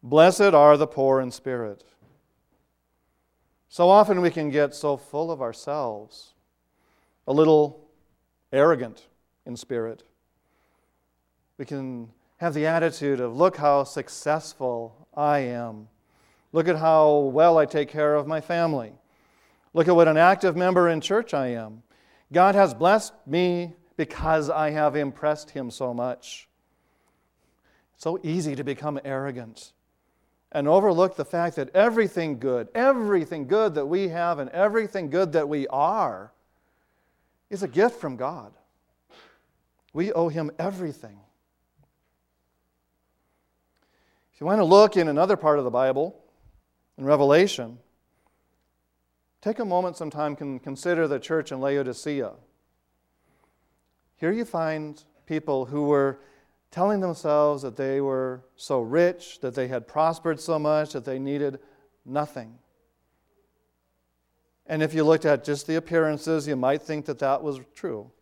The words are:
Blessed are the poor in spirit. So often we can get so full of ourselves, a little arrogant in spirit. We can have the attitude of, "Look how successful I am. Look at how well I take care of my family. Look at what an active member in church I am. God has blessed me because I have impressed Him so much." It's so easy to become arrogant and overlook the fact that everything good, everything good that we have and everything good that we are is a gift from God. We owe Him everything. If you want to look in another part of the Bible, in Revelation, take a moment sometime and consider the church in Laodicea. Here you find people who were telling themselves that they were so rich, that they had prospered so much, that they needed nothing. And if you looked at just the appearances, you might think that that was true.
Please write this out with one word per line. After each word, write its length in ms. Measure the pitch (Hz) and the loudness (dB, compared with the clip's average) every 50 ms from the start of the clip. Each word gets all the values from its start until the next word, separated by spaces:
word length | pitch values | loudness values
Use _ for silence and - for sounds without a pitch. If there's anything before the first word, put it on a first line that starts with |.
| - | -6
Blessed 520 | 123 131 151 160 180 185 - 208 202 180 | 2 6 8 8 8 8 6 4 6 8
are 220 | 147 147 147 147 | 8 10 10 8
the 100 | 143 156 | 8 4
poor 340 | 151 - - 135 135 135 135 | -2 -2 -2 0 2 2 2
in 100 | 131 123 | 0 -4
spirit. 520 | 117 - _ 135 127 120 117 107 101 95 _ _ _ _ _ _ _ _ _ _ _ _ _ _ _ _ _ _ _ _ _ _ _ _ _ _ _ _ _ _ _ _ _ _ _ _ _ _ | -10 -12 _ -8 -8 -6 -8 -10 -12 -14 _ _ _ _ _ _ _ _ _ _ _ _ _ _ _ _ _ _ _ _ _ _ _ _ _ _ _ _ _ _ _ _ _ _ _ _ _ _
So 200 | - - 175 175 | -2 2 6 8
often 320 | 190 208 208 208 202 180 | 8 8 8 6 4 2
we 100 | 180 165 | 2 0
can 200 | 165 170 156 147 | 0 0 -4 -2
get 240 | 131 147 147 139 - | 0 0 0 0 -2
so 220 | - - 147 143 | -6 -4 -4 -4
full 340 | 135 - - - 147 160 165 165 | -4 -8 -10 -6 -6 -6 -6 -6
of 80 | 139 | -6
ourselves, 920 | 131 117 113 - - - 143 151 139 120 107 104 107 107 - - - _ _ _ _ _ _ _ _ _ _ _ _ _ _ _ _ _ _ _ _ | -8 -8 -10 -10 -10 -8 -6 -6 -6 -6 -8 -10 -14 -20 -20 -20 -20 _ _ _ _ _ _ _ _ _ _ _ _ _ _ _ _ _ _ _ _
a 60 | - 135 | -2 2
little 560 | 147 160 156 156 151 151 143 143 - _ _ _ _ _ _ _ _ _ _ _ _ _ _ - | 4 6 6 6 6 4 2 -2 -12 _ _ _ _ _ _ _ _ _ _ _ _ _ _ 2
arrogant 560 | 135 143 160 165 131 123 117 107 - _ _ _ _ _ _ _ _ _ | 4 4 4 4 2 -2 -12 -14 -18 _ _ _ _ _ _ _ _ _
in 120 | - 120 | -16 -16
spirit. 480 | 117 - _ 131 117 113 113 113 - _ _ _ _ _ _ _ _ _ _ _ _ _ _ _ _ _ _ _ _ _ _ _ _ _ _ _ _ _ _ _ _ | -16 -12 _ -8 -6 -6 -8 -10 -14 _ _ _ _ _ _ _ _ _ _ _ _ _ _ _ _ _ _ _ _ _ _ _ _ _ _ _ _ _ _ _ _
We 60 | 139 | -12
can 480 | - 151 139 135 131 127 120 117 117 _ _ _ _ _ | -10 -10 -10 -8 -10 -10 -12 -14 -16 _ _ _ _ _
have 180 | _ 170 170 147 | _ -6 -4 -2
the 120 | 156 151 | 0 -2
attitude 520 | 156 160 165 160 165 - - 143 143 139 123 | 0 0 2 0 0 -2 -2 -4 -2 -2 -2
of, 180 | 123 120 113 | -2 -6 0
"Look 200 | 131 170 185 175 | 2 2 2 2
how 260 | - 151 147 143 139 139 | 2 0 2 2 2 0
successful 1300 | - - 147 139 - - - - 147 151 160 156 - - _ 131 127 120 117 117 113 110 _ - _ _ | -2 -6 -12 -10 -10 -14 -10 -4 -4 -4 -4 -4 -10 -14 _ -6 -6 -6 -6 -10 -12 -18 _ -20 _ _
I 240 | 151 147 147 147 143 | -4 -2 0 0 0
am. 500 | 135 123 120 120 120 117 110 107 107 110 _ _ _ _ _ _ _ _ _ _ _ _ - | -2 -4 -6 -8 -10 -10 -12 -16 -20 -20 _ _ _ _ _ _ _ _ _ _ _ _ -2
Look 160 | 160 160 170 | -2 0 0
at 80 | 175 | 0
how 420 | 156 160 160 160 156 156 151 151 147 | 0 2 4 4 6 6 6 4 4
well 400 | 143 135 127 147 160 170 165 160 | 2 0 2 4 6 6 6 6
I 80 | 151 | 4
take 220 | 135 - 156 147 - | 2 0 -4 -4 -4
care 260 | - 151 151 151 147 | -4 -2 0 2 2
of 140 | 151 143 143 | 0 0 -2
my 120 | 160 160 | -6 -8
family. 560 | 147 - 175 170 170 165 156 135 117 107 127 _ _ _ _ _ _ _ _ _ _ _ _ _ _ _ _ | -6 -4 -2 -2 0 -2 -2 -4 -6 -8 -14 _ _ _ _ _ _ _ _ _ _ _ _ _ _ _ _
Look 160 | 160 165 165 | 0 4 4
at 80 | 180 | 6
what 100 | 170 170 | 6 6
an 100 | 160 156 | 6 6
active 380 | 156 165 180 196 185 - 190 165 | 6 6 6 6 4 2 -2 0
member 340 | 170 180 185 185 175 180 170 | 2 0 2 2 4 2 2
in 120 | 165 156 | 2 -2
church 340 | - - 190 220 240 - - | -2 -2 -2 -2 -2 -2 -4
I 140 | 147 135 127 | -4 -4 -4
am. 340 | 120 117 113 107 107 113 _ _ _ _ _ _ _ _ _ _ 139 | -6 -8 -10 -12 -16 -20 _ _ _ _ _ _ _ _ _ _ 4
God 220 | 170 185 190 196 | 4 6 6 6
has 200 | 202 196 170 127 | 6 4 4 2
blessed 380 | 107 151 175 202 220 208 - - _ _ | 0 2 4 4 4 0 -4 -16 _ _
me 480 | - 139 170 180 180 175 175 175 170 160 _ _ _ _ | -4 -2 0 0 0 -2 -2 -6 -8 -12 _ _ _ _
because 520 | - 170 160 - - - 160 160 160 151 143 | -6 -6 -6 -6 -6 -2 0 0 0 0 -2
I 220 | 160 151 156 151 | -2 -2 -2 -2
have 240 | 151 151 151 147 135 | 0 0 0 0 0
impressed 560 | 151 147 139 123 - - 151 151 151 - - | 0 -4 -4 -6 -4 -2 -2 -2 -2 -6 -14
Him 220 | - 143 131 120 110 | -12 -10 -10 -10 -10
so 200 | - 135 127 120 | -8 -8 -8 -6
much." 560 | 120 120 127 123 - - - - - - _ _ _ _ _ _ _ _ _ _ _ _ _ _ _ _ _ _ _ _ _ _ _ _ _ _ _ _ _ _ | -6 -6 -6 -6 -10 -12 -20 -20 -20 -20 _ _ _ _ _ _ _ _ _ _ _ _ _ _ _ _ _ _ _ _ _ _ _ _ _ _ _ _ _ _
It's 100 | _ - | _ -8
so 160 | 160 170 190 - | -6 -6 -6 -6
easy 320 | 165 160 180 165 151 139 | -4 -4 -4 -4 -4 -6
to 80 | 127 143 | -6 -6
become 380 | 131 139 - 147 151 147 139 - | -8 -8 -8 -8 -8 -8 -8 -8
arrogant 680 | 139 135 135 135 139 131 123 120 110 110 - - - _ _ _ _ _ _ _ _ _ _ _ _ _ _ _ _ - | -8 -8 -6 -6 -8 -10 -10 -14 -16 -18 -20 -20 -20 _ _ _ _ _ _ _ _ _ _ _ _ _ _ _ _ -6
and 160 | 151 143 143 | -4 0 4
overlook 480 | 160 196 196 214 175 165 185 190 185 | 4 4 4 4 2 2 2 0 0
the 80 | - 147 | -6 -10
fact 320 | - - 170 170 175 151 | -6 -4 -4 -4 -4 -4
that 180 | - 135 131 _ | -6 -8 -2 _
everything 640 | 185 202 240 226 226 220 185 - 180 165 156 143 120 | 2 2 4 2 0 0 0 0 -4 -4 -4 -6 -4
good, 300 | 117 135 127 120 113 - _ | -4 -2 -2 -2 -4 -6 _
everything 760 | 226 240 269 277 247 226 208 202 185 160 - 175 156 139 127 | 0 2 2 2 2 0 0 0 0 0 -2 -8 -10 -4 -2
good 260 | 175 214 220 208 156 | 0 2 2 0 0
that 120 | 151 143 | -2 -4
we 220 | 139 165 190 196 180 | -2 -2 -2 -2 -2
have 300 | 160 170 170 170 170 147 | -4 -4 -2 -2 -2 -4
and 100 | 139 127 | -6 -8
everything 600 | - 170 190 214 208 226 220 202 - 196 175 147 | -2 0 0 2 2 0 -4 -2 -6 -8 -8 -4
good 220 | 135 175 190 180 147 | 0 0 0 2 0
that 160 | 165 156 147 | -2 -2 0
we 180 | 151 147 135 - | -4 -4 -4 -4
are 640 | - 135 143 165 202 220 190 139 107 92 98 110 _ _ _ _ _ _ _ _ _ _ _ _ _ _ _ _ _ _ _ _ _ _ _ _ | -2 0 0 0 0 -2 -2 -4 -4 -8 -14 -18 _ _ _ _ _ _ _ _ _ _ _ _ _ _ _ _ _ _ _ _ _ _ _ _
is 120 | 208 190 202 | -10 -8 -8
a 60 | 160 | -4
gift 320 | 117 151 208 240 233 233 | 0 2 2 2 0 -4
from 160 | - 156 131 | -10 -10 -8
God. 400 | 113 123 135 165 160 110 101 _ _ _ _ _ _ _ _ _ _ _ _ _ - - _ _ _ _ _ _ _ _ _ _ _ _ _ _ | -6 -8 -8 -8 -10 -16 -20 _ _ _ _ _ _ _ _ _ _ _ _ _ -20 -20 _ _ _ _ _ _ _ _ _ _ _ _ _ _
We 200 | 151 156 151 - | -4 -4 -2 0
owe 160 | 165 170 170 | 0 -2 -2
Him 220 | 147 165 160 151 - _ | -2 -4 -6 -6 -6 _
everything. 600 | 165 190 202 180 185 156 143 - - 110 101 101 101 _ _ _ _ _ _ _ _ _ _ _ _ _ _ _ _ _ _ _ _ _ _ _ _ _ _ _ _ _ _ _ _ _ _ _ _ _ _ _ _ _ _ _ _ _ _ _ _ _ _ _ _ _ _ _ _ _ _ _ _ _ _ | -8 -8 -6 -6 -8 -10 -10 -12 -18 -20 -20 -20 _ _ _ _ _ _ _ _ _ _ _ _ _ _ _ _ _ _ _ _ _ _ _ _ _ _ _ _ _ _ _ _ _ _ _ _ _ _ _ _ _ _ _ _ _ _ _ _ _ _ _ _ _ _ _ _ _ _ _ _ _ _ _
If 80 | _ | _
you 60 | 147 | -4
want 140 | 160 196 220 | 0 2 2
to 40 | 196 | 4
look 320 | 160 185 196 214 208 202 | 8 8 8 8 8 6
in 120 | 190 170 156 | 2 2 2
another 280 | 143 147 170 190 208 | 2 0 2 2 0
part 220 | - - 156 151 147 | 0 2 2 2 2
of 60 | 135 | 0
the 60 | 123 | -2
Bible, 540 | 117 123 131 131 131 135 151 180 - - _ _ _ _ _ _ _ _ _ _ _ _ _ _ _ | 0 0 0 0 0 -2 -4 -6 -6 -14 _ _ _ _ _ _ _ _ _ _ _ _ _ _ _
in 80 | - 135 | -10 0
Revelation, 760 | 135 147 143 143 139 143 160 190 202 196 - 123 113 120 123 _ _ _ _ _ _ _ _ _ _ _ _ _ _ _ _ _ _ _ _ _ _ _ _ _ _ _ _ _ _ _ _ | 2 2 4 4 6 6 6 4 2 0 -6 -10 -12 -14 -20 _ _ _ _ _ _ _ _ _ _ _ _ _ _ _ _ _ _ _ _ _ _ _ _ _ _ _ _ _ _ _ _
take 180 | _ 202 214 - | _ -8 -6 -6
a 60 | 240 | -4
moment 320 | 202 180 180 185 180 170 | -2 -2 -2 -2 -4 -6
sometime 400 | - 170 156 - 147 151 151 143 135 | -8 -12 -12 -8 -6 -6 -6 -6 -8
and 220 | 151 143 135 127 - | -10 -10 -10 -12 -12
consider 440 | 139 135 131 - 180 175 165 165 | -12 -14 -8 -4 -2 -2 0 0
the 140 | 151 143 131 | -2 -2 -6
church 320 | - - 160 160 147 - 143 | -4 -4 -4 -4 -4 -6 -8
in 80 | 131 | -6
Laodicea. 760 | 131 139 139 143 135 127 123 - - 156 147 139 123 101 - - _ _ _ _ _ _ _ _ _ _ _ _ _ _ _ _ _ _ _ _ _ _ _ _ _ _ _ _ _ _ _ _ _ _ _ | -4 -2 -2 -2 -4 -6 -8 -10 -8 -8 -6 -6 -6 -8 -10 -16 _ _ _ _ _ _ _ _ _ _ _ _ _ _ _ _ _ _ _ _ _ _ _ _ _ _ _ _ _ _ _ _ _ _ _
Here 160 | _ - 165 202 | _ -4 -4 -4
you 120 | 226 233 | -4 -6
find 600 | - - 170 165 160 156 156 156 151 147 - _ _ _ _ _ | -6 -6 -6 -4 -4 -4 -6 -8 -12 -14 -18 _ _ _ _ _
people 400 | _ 156 156 156 156 143 135 131 | _ -8 -8 -4 -4 -4 -4 -4
who 180 | 120 139 147 147 | -4 -6 -4 0
were 360 | 143 147 143 139 139 131 - _ _ _ _ _ _ _ _ _ _ - | 2 2 2 2 0 -2 -6 _ _ _ _ _ _ _ _ _ _ -4
telling 280 | 175 180 202 214 202 | -2 0 0 0 0
themselves 600 | 190 180 165 - - 156 147 147 147 147 147 139 135 | -2 -4 -6 -4 -2 0 2 4 4 2 0 -2 -6
that 140 | 131 110 | -10 -8
they 240 | 117 139 135 135 139 | -6 -4 -4 -2 -2
were 420 | 139 139 135 131 131 131 127 127 123 _ _ | -2 -2 -2 -2 -4 -6 -8 -10 _ _ _
so 240 | _ - - 143 127 | _ -8 -4 -2 -2
rich, 580 | 117 113 127 160 170 175 180 175 - - - - | -2 0 0 2 2 2 0 -4 -14 -20 -18 -10
that 140 | - 127 120 | -10 -8 -6
they 140 | 139 131 123 | -6 -6 -4
had 180 | 131 123 117 | -6 -8 -8
prospered 540 | _ - 151 156 160 165 - - 165 160 147 | _ -2 0 0 0 0 -2 -4 -6 -6 -4
so 180 | - - 165 156 | -4 -4 -4 -2
much, 340 | 151 151 151 151 151 151 - | 0 0 0 0 0 -4 -8
that 120 | 143 113 | -10 -8
they 140 | 139 131 131 | -8 -8 -8
needed 420 | 135 139 143 143 143 143 135 135 - _ _ _ _ _ _ _ _ | -6 -6 -4 -4 -4 -4 -6 -8 -18 _ _ _ _ _ _ _ _
nothing. 540 | 127 131 147 151 151 - 135 117 110 117 123 _ _ _ _ _ _ _ _ _ _ _ _ _ _ _ _ 403 _ _ _ _ _ _ _ _ _ _ _ _ _ _ _ _ _ _ _ _ _ _ _ _ | -8 -6 -6 -6 -6 -10 -16 -16 -16 -20 _ _ _ _ _ _ _ _ _ _ _ _ _ _ _ _ _ _ _ _ _ _ _ _ _ _ _ _ _ _ _ _ _ _ _ _ _ _ _ _ _ _
And 160 | _ 160 156 156 | _ -4 -2 -2
if 120 | 151 156 | -2 0
you 100 | 165 156 | 0 4
looked 200 | 151 160 156 160 | 4 4 4 4
at 200 | 156 147 139 - | 0 0 0 0
just 220 | - 147 139 143 | -6 -6 -6 -4
the 100 | - 160 | -4 -4
appearances, 720 | 160 160 - 170 165 160 156 151 143 151 165 165 160 139 147 | -4 -4 -2 -2 0 0 0 -2 -4 -4 -4 -4 -4 -2 -4
you 80 | 147 | -6
might 260 | 131 127 131 143 151 147 | -2 0 -2 -2 -2 -4
think 240 | - 160 151 143 | -8 -10 -10 -8
that 140 | - 143 120 | -10 -8 -6
that 220 | 147 135 135 139 - | -4 -4 -4 -4 -4
was 180 | 151 143 131 123 _ _ | -8 -10 -10 -14 _ _
true. 360 | - - 185 123 107 104 123 _ _ | -14 -12 -10 -10 -10 -12 -16 _ _